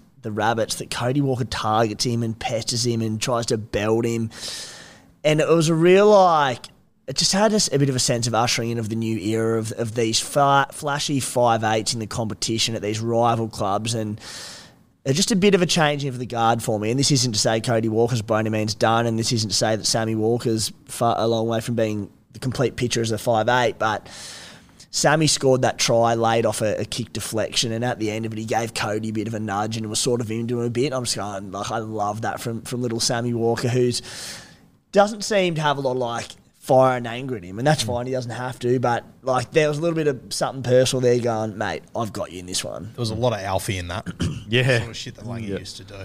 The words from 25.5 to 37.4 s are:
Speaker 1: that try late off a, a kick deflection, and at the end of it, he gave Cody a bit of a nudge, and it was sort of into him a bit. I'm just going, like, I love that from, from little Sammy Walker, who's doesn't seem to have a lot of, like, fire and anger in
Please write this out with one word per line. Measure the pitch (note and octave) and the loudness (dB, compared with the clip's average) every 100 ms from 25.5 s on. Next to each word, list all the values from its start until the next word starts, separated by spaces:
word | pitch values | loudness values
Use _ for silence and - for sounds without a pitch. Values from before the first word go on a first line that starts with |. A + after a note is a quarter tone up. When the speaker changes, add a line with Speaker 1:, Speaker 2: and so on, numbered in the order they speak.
| B2+ | 4
Speaker 1:
that | A#2+ - | 2 0
try | - A#2 A2+ | 2 4 4
late | A#2 A2+ A2+ | 4 2 2
off | A2+ - | 2 0
a, | G#2+ F#2 | -2 -2
a | |
kick | G#2+ - A2+ | -4 -6 -6
deflection, | A2 - A2 G2 - A#2 | -8 -6 -4 -2 -2 -2
and | A2+ | -2
at | B2 A2+ | -2 -2
the | G#2+ | -4
end | G#2+ A2+ | -4 -6
of | |
it, | A2 | -6
he | |
gave | A2 A2+ A2+ | -4 -2 -2
Cody | - A2+ G#2+ A2 | -4 -4 -4 -4
a | |
bit | A2 G#2 | -4 -4
of | |
a | A2+ | -4
nudge, | G#2+ G2 A2 A2+ | -4 -2 -4 -4
and | |
it | G#2+ | -6
was | A2 | -2
sort | C3+ A#2+ | 0 0
of | A2 | -2
into | A2+ A#2 A#2+ | -4 -2 -2
him | A#2+ | -2
a | |
bit. | A#2 C#3+ | 0 -2
I'm | B2+ | -2
just | A#2 A2 | -4 -6
going, | G2+ G2 G2+ | -6 -8 -8
like, | F#2+ G#2 | -8 -6
I | A2+ | -6
love | A2 A2 G#2 G#2+ | -6 -4 -4 -4
that | A2 - | -6 -6
from, | A#2+ A#2 | -6 -8
from | - B2 | -6 -4
little | B2 A2+ | -4 -2
Sammy | A2+ A#2+ A#2+ | -2 -2 -2
Walker, | A#2 A2+ A#2 B2+ | 0 0 0 0
who's | B2+ B2 A#2+ - - - - - - _ _ _ | 2 2 0 -8 -14 -14 -14 -18 -20 _ _ _
doesn't | G3+ G3+ A3 | 2 2 0
seem | - G#3 F3+ | 0 2 2
to | D#3 | 0
have | D3+ C#3 | 0 0
a | |
lot | C3+ | 0
of, | B2+ | 0
like, | A#2+ A#2 A2+ - _ _ | -2 -4 -8 -16 _ _
fire | - C3 C3 B2 | 4 6 6 4
and | A#2+ | -4
anger | A#2+ C3+ | -6 -6
in | A2+ | -8